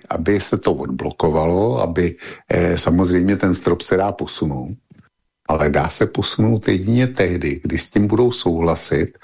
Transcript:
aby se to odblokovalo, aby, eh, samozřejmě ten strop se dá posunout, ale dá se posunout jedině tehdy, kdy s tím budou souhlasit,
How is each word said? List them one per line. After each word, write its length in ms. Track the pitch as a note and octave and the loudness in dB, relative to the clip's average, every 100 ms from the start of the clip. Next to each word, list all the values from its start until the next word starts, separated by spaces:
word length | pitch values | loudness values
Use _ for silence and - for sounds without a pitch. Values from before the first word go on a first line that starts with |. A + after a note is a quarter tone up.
| - | -8
aby 300 | F2+ E2 G2+ | -4 0 0
se 180 | - G2+ | 0 -2
to 160 | G#2 | 0
odblokovalo, 1080 | D2 C2 C2 D2+ - E2 D#2 E2 F2+ A2+ A#2+ | -2 -4 -6 -6 -2 0 2 2 2 0 0
aby, 340 | E2+ E2 E2+ - - - - | -2 0 -2 -2 -14 -12 -2
eh, 280 | F2 F2 E2 | 0 2 0
samozřejmě 600 | F#2 F2 F2+ F2+ F#2+ G2 | 2 2 4 2 2 2
ten 160 | F#2+ | 0
strop 280 | F2+ F2+ E2 | 0 0 0
se 160 | - F#2 | 0 0
dá 140 | G2 | 0
posunout, 640 | - - - D#2 C2+ C2 - _ - _ _ _ _ - | -4 -8 -4 -4 -4 -8 -12 _ -20 _ _ _ _ -4
ale 220 | D#2 D2+ | 0 2
dá 180 | C#2+ D2 | 0 0
se 160 | - - | 0 -2
posunout 640 | - - - A2+ A2 - | -2 -2 0 2 2 0
jedině 400 | G2 G2 A#2+ B2+ | 0 2 2 2
tehdy, 520 | B2+ F2 F2 D#2 - | 0 0 0 -2 -4
kdy 140 | D#2 E2 | -4 -4
s 120 | - | -2
tím 180 | G#2 G#2 | 0 2
budou 240 | A2 B2 | 4 2
souhlasit, 880 | - F2+ E2 E2 E2 - D2 - - | 2 -2 0 0 0 0 -2 -2 -6